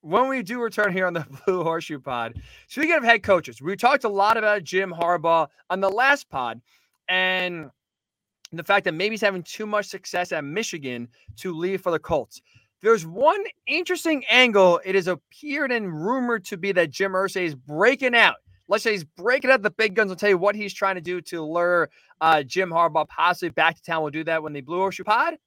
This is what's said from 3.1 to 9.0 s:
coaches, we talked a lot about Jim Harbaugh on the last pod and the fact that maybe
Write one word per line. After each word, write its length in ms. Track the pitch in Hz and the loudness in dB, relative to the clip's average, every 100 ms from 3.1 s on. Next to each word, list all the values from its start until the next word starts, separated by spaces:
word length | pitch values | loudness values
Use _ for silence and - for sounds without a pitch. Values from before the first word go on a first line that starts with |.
| 233 | 2
coaches, 380 | - 185 147 110 | 4 2 2 -12
we 160 | 139 196 | -8 0
talked 280 | 240 277 | 2 2
a 40 | 226 | 0
lot 280 | 202 202 226 | 0 2 2
about 280 | 214 208 | 2 0
Jim 280 | 160 185 190 170 | -2 -4 -4 -2
Harbaugh 520 | 170 175 160 165 151 _ _ | 0 0 2 2 0 _ _
on 100 | 185 | -2
the 100 | 196 | -2
last 380 | 196 262 285 - | 2 2 2 -2
pod 300 | 147 120 117 _ _ _ _ - | -8 -6 -8 _ _ _ _ -4
and 640 | 185 185 185 180 175 147 _ _ _ _ _ _ _ - | 0 0 0 -4 -6 -14 _ _ _ _ _ _ _ -18
the 120 | 165 | -14
fact 200 | 165 202 | 2 2
that 100 | 190 | 2
maybe 180 | 160 | -2